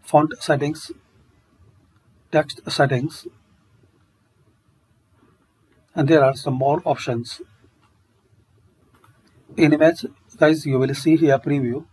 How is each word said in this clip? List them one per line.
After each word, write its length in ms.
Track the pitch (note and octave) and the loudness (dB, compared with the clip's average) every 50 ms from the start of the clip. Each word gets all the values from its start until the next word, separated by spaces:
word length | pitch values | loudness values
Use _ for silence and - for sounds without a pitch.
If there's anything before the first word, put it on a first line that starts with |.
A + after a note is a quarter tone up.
Font 320 | _ - - D3 D3+ D3+ - _ | _ 2 2 2 2 2 -6 _
settings, 540 | - - D3+ C3+ C#3+ D3 D3+ - - - - _ _ _ _ _ _ _ _ _ _ _ _ _ _ _ _ _ _ _ _ _ _ _ _ _ _ _ | -4 -2 -2 -2 -2 -6 -6 -10 -14 -18 -20 _ _ _ _ _ _ _ _ _ _ _ _ _ _ _ _ _ _ _ _ _ _ _ _ _ _ _
text 300 | - D3+ D3+ - - - _ - | -2 -2 -2 -2 -12 -16 _ -10
settings, 560 | - - C#3+ C3+ C#3 B2 C3+ D#3+ - - - F4+ _ _ _ _ _ _ _ _ _ _ _ _ _ _ _ _ _ _ _ _ _ _ _ _ _ _ _ _ _ _ _ _ _ _ _ _ _ _ _ _ _ _ _ _ _ _ _ _ _ _ _ _ _ | -2 0 0 0 0 -4 -4 -6 -10 -12 -20 -20 _ _ _ _ _ _ _ _ _ _ _ _ _ _ _ _ _ _ _ _ _ _ _ _ _ _ _ _ _ _ _ _ _ _ _ _ _ _ _ _ _ _ _ _ _ _ _ _ _ _ _ _ _
and 120 | - C#3+ | -2 2
there 160 | C3+ E3 D3+ | 4 4 6
are 120 | C3+ C3 C3+ | 4 4 2
some 200 | - - C#3+ C3 | -2 -6 -6 -4
more 280 | C3 C3+ C#3 D3 D#3+ - | -2 0 0 -2 -2 -2
options. 560 | D#3+ C#3 - - - A#2+ A#2 A#2+ - - - F#4 _ _ _ _ _ _ _ _ _ _ _ _ _ _ _ _ _ _ _ _ _ _ _ _ _ _ _ _ _ _ _ _ _ _ _ _ _ _ _ _ _ - | -4 -4 -4 -4 -6 -6 -6 -8 -10 -16 -18 -20 _ _ _ _ _ _ _ _ _ _ _ _ _ _ _ _ _ _ _ _ _ _ _ _ _ _ _ _ _ _ _ _ _ _ _ _ _ _ _ _ _ 0
In 160 | - E3 D3 | 0 2 2
image, 320 | D3+ D3 D#3 E3 E3+ - - - - _ _ _ _ | 4 4 4 2 2 0 -12 -14 -14 _ _ _ _
guys, 300 | - D#3 D3+ D#3 D#3 D3+ | 2 2 2 2 0 -2
you 120 | D3 C3+ B2+ | -4 -2 0
will 160 | C3 C3+ C#3 | -2 -2 -4
see 220 | - - D#3+ D#3+ | -4 0 2 2
here 220 | D#3 D#3+ C#3+ C3+ C3+ | 4 4 2 2 0
preview. 480 | - C#3+ D3 C#3+ C3 A#2+ A#2+ D3 E3 _ | 0 -4 -4 -2 -2 -4 -6 -8 -10 _